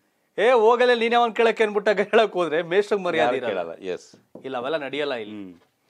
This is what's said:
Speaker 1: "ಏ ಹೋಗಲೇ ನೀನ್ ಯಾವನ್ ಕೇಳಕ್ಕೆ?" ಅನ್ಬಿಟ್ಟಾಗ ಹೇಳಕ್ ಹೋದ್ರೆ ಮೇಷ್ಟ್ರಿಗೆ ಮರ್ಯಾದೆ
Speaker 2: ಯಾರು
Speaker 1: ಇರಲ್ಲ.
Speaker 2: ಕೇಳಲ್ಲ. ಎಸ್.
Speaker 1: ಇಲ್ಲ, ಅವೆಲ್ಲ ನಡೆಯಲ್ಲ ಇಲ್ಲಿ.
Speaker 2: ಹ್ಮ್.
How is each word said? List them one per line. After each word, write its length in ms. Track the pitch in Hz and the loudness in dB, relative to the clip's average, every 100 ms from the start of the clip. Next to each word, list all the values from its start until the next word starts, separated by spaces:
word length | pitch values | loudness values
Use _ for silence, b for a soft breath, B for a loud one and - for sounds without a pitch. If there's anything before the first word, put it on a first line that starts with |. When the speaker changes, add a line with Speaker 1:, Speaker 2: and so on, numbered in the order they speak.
| _ _ _ - | _ _ _ 0
Speaker 1:
"ಏ 140 | 220 | 2
ಹೋಗಲೇ 440 | 254 214 240 247 247 | 4 4 4 4 2
ನೀನ್ 180 | 226 | 2
ಯಾವನ್ 220 | 240 240 208 | 2 2 2
ಕೇಳಕ್ಕೆ?" 280 | 226 220 | 2 2
ಅನ್ಬಿಟ್ಟಾಗ 360 | 214 208 208 190 | 0 0 0 0
ಹೇಳಕ್ 320 | 196 220 214 | 2 2 2
ಹೋದ್ರೆ 280 | 180 165 151 | 0 -2 -2
ಮೇಷ್ಟ್ರಿಗೆ 420 | 170 185 202 202 | 0 0 0 -2
ಮರ್ಯಾದೆ 340 | 180 160 147 131 | -2 0 0 0
Speaker 2:
ಯಾರು 140 | 120 | -4
Speaker 1:
ಇರಲ್ಲ. 220 | 95 85 | -4 -6
Speaker 2:
ಕೇಳಲ್ಲ. 200 | 85 95 | -8 -8
ಎಸ್. 220 | 85 - _ _ - 135 | -8 -10 _ _ -16 -10
Speaker 1:
ಇಲ್ಲ, 120 | 127 | -8
ಅವೆಲ್ಲ 200 | 127 160 | -6 -6
ನಡೆಯಲ್ಲ 360 | 135 143 147 | -6 -6 -6
ಇಲ್ಲಿ. 300 | 123 104 107 | -6 -8 -14
Speaker 2:
ಹ್ಮ್. 160 | 95 85 _ _ _ | -16 -20 _ _ _